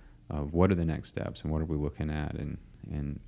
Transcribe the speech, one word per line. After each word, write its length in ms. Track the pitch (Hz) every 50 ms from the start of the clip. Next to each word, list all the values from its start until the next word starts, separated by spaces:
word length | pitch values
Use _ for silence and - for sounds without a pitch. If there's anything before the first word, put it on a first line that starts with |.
| - - - - - -
of 220 | - 73 73 73
what 180 | 80 85 92 95
are 40 | 95
the 100 | 85 82
next 240 | 82 76 71 67 -
steps 320 | - - - - - -
and 100 | - 78
what 80 | 78 78
are 60 | 78
we 100 | 78 78
looking 340 | 73 73 71 - - 78 76
at. 240 | 76 76 76 - -
And, 240 | - - 73 - - - - - - - -
and 300 | 78 73 71 71 71 - -